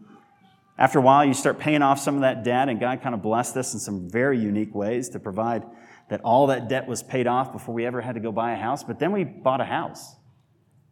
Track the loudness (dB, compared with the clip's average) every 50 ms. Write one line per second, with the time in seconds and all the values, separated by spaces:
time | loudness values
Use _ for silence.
0 | -20 -20 -20 -20 _ _ _ _ _ _ _ _ _ _ -2 2 2 4 4 6
1 | 6 8 8 8 6 4 2 2 2 0 0 0 0 0 2 4 4 4 2 2
2 | 0 -2 -2 2 2 0 0 0 -2 0 2 2 2 0 0 -2 -2 -2 -4 -4
3 | -4 -6 -6 -4 -2 0 0 0 0 -2 -2 -4 -4 -4 -6 -8 -6 -6 -6 -6
4 | -6 -4 -2 0 2 2 2 2 0 0 0 -2 -2 -4 -4 -4 -2 -2 -2 -4
5 | -4 -6 -10 -10 -10 -8 -4 -4 -2 -2 -2 -4 -6 -10 -18 -20 -20 -20 -20 -20
6 | _ -8 -8 -4 0 4 6 6 6 6 4 0 0 -2 -2 -2 -2 -4 -6 -8
7 | -8 -4 -2 0 0 2 2 0 0 -2 -6 -12 -10 -8 -4 -4 -2 -2 -4 -4
8 | -6 -6 -6 -6 -6 -4 -2 -2 -2 -2 -2 -4 -2 -4 -4 -4 -4 -8 -4 -2
9 | 0 0 0 0 -2 -4 -6 -2 0 0 0 0 0 -2 -2 -4 -6 -6 -10 -14
10 | -18 -20 -20 _ _ _ _ _ _ _ _ _ _ _ _ _ _ _